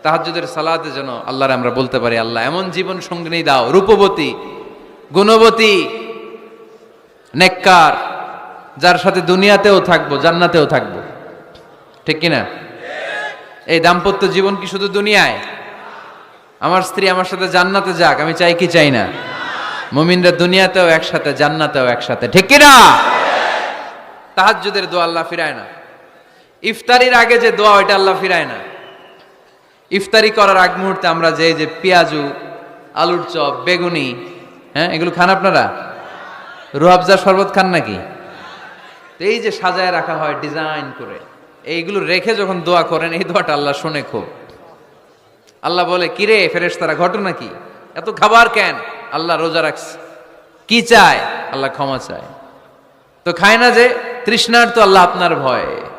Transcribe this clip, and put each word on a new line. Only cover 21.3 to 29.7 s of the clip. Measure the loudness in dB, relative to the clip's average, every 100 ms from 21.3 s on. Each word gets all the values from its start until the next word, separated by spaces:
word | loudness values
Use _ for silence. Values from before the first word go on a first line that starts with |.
জান্নাতেও | 0 -2 0 -2 0 0
একসাথে, | -2 -4 -4 0
ঠিক | 0 4
কিনা? | 6 8 10 8 6 2 0 0 -2 -2 -4 -6 -10 -14 -18 -20 -20 -10 0
তাহাজ্জুদের | 2 2 -2 -4 -4
দোয়া | -2
আল্লাহ | -2 -2 -6
ফিরায় | -4 -6
না। | -6 -12 -18 -20 -20 -20 _ _ _ _ _
ইফতারির | -8 -8 0 2 4
আগে | 4 4 4
যে | 2
দোয়া, | 2 4
ওইটা | 4 4 2
আল্লাহ | 2 0
ফিরায় | 0 -2 -2
না। | -8 -14 -18 -20 -20 -20 -20 _ _ _ _ _